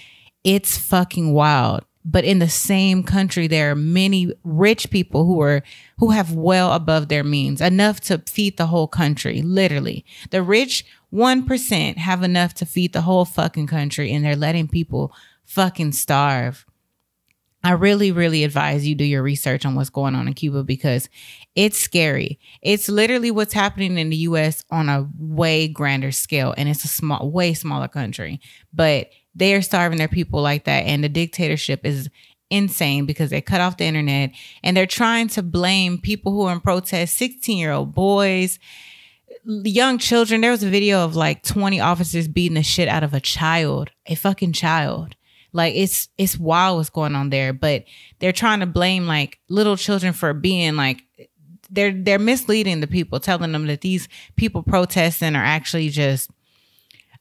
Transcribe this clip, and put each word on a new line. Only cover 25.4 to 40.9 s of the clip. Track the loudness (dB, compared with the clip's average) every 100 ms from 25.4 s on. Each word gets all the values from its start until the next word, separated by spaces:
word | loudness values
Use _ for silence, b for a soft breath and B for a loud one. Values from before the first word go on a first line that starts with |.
| 2 2 0
grander | -2 -2 -2 -2
scale, | -4 -2 -2 -2 -2
and | -2
it's | -2 -4
a |
small, | -4 -2 -2 -2
way | -2 0
smaller | -2 -4 -6 -6
country. | -8 -8 -8 -10 -12 B B B
But | 0 2 0 -4 b b -2
they | 2
are | 2
starving | 0 0 0 0
their | -2
people | -2 -2 -2
like | -2 -2
that, | -2 -2 0
and | 0
the | 0
dictatorship | -2 -4 -2 -2 -2 -4 -4 -4
is | -6 -8 b b b -4
insane | -2 0 0 0 0 -2
because | -2 -2
they | -2
cut | -2 0
off | 0 -2
the | -2
internet, | -2 0 0 -2 -6 B B
and | 0 2
they're | 2
trying | 0 0 0 -2
to | -4
blame | -4 0 2 2 2 -2
people | -4 -4 -2
who | 0
are | 0
in | 0
protest, | 0 0 -2 -2 -2 -2
sixteen-year-old | -4 -4 -4 -2 -2 -2 -2
boys, | 0 2 4 2 2 -2 -4 B B B B B B -20 -16
young | -10 -6 0 2 2 2
children. | 2 2 2 2
There | 2
was | 2
a | 2
video | 2 4